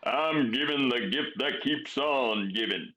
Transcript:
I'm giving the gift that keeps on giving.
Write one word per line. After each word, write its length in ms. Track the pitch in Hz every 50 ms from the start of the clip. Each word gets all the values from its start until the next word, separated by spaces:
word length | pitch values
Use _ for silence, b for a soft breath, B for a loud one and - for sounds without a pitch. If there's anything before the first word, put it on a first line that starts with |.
| -
I'm 480 | - - 139 156 160 156 151 139 117
giving 380 | 110 127 147 147 147 143 139 131
the 200 | 120 120 113 95
gift 280 | 98 143 151 - - -
that 220 | 131 143 - -
keeps 360 | - 139 151 147 143 - -
on 540 | 139 139 151 147 135 127 113 107 107 101 98 92
giving. 400 | 110 113 104 101 90 80 78 -